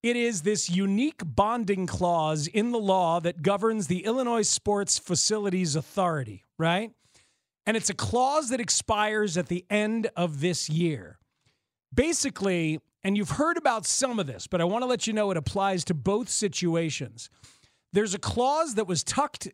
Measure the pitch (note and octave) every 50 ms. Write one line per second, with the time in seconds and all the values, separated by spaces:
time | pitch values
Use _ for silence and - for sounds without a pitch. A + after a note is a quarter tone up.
0 | - A#3 A#3+ A#3+ A#3 A#3 A3+ F3 D3+ G3 G#3+ - - - F3 F#3 G3 G3 G3 G#3
1 | C4 D#4 - - F#3+ D#3+ A#2 - G3+ G#3+ A#3 A#3+ A3+ F#3 G3+ F#3 F#3 E3+ - -
2 | F3+ F3 F3 E3 D#3 D#3 D#3 D#3 D3 E3+ - G#3 G#3+ A#3+ A#3+ A3+ G#3 G3 F#3+ F#3+
3 | F3+ E3 E3 F3 E3 E3+ F3 F3 C#3+ G3 G3 G3 G3+ A3+ A3+ A3 F#3 C3+ F3+ F3+
4 | - G#3+ A#3 C4 B3+ A#3+ A#3 A3+ G#3 - - - _ G#3 G#3 G3+ G3+ - - -
5 | - - F3 - - - G#3+ G#3+ G3+ G3+ F#3 F#3 F#3 D#3+ C#3 D#3 - - - G3+
6 | F#3 F3 D#3+ D3 B2+ G#2+ G2+ F#2 _ _ _ - D#3+ E3 E3+ F#3+ A3+ A3 - _
7 | _ _ _ _ _ _ _ _ _ _ _ _ _ - A3 A3+ - - F#3+ -
8 | - - G#3 A#3+ B3+ C4 C#4+ D#4 D4+ A3+ B3+ B3 A#3 D#3+ - - - - A3 G#3
9 | G#3+ G#3+ G#3+ G#3+ G#3+ G3+ D#3 F3+ F3 - F3+ F3+ - _ G#3 G#3 G#3 G#3+ A3+ A3+
10 | G#3+ A3 - E3 F3 E3+ D3+ C#3 D3 F3+ E3+ - - - D3+ E3 F3 E3 D3+ A2
11 | F2+ D#2 - _ _ _ _ _ _ _ _ _ _ _ _ _ _ _ - -
12 | C4+ E4 D#4+ - - C#4 - - F#3+ G3 F3+ F3 E3 D#3 D#3 D#3 _ _ _ _
13 | - F#3+ G3+ G#3 G3+ - - - D4 E4 F4 F4+ D#4 C#4 A#3 A3 E3+ - - -
14 | C4 C4 A#3+ G#3+ F3+ C#3 A#2+ - - - - F3 E3 F3 G3+ A#3 B3+ B3+ B3 -
15 | - A3 G#3+ G#3+ G#3 G3+ F#3 E3+ C#3 - - G3+ G3 G3 F#3+ F3+ - - F3 D3
16 | A2+ F#3+ G3+ G#3+ B3 - - - G#3+ G3 C#3 - F3+ E3+ E3 E3+ E3+ D#3+ C#3 -
17 | C#3+ A2+ G#2+ A2+ - - _ _ - - - _ _ _ _ _ _ _ - G3
18 | G#3+ G#3 F3+ - - - - A#3 B3 C4+ C#4+ D#4 E4 D#4 A3 G3+ G#3+ F3 F#3 D3
19 | - - - C4 D4 C#4+ - - - -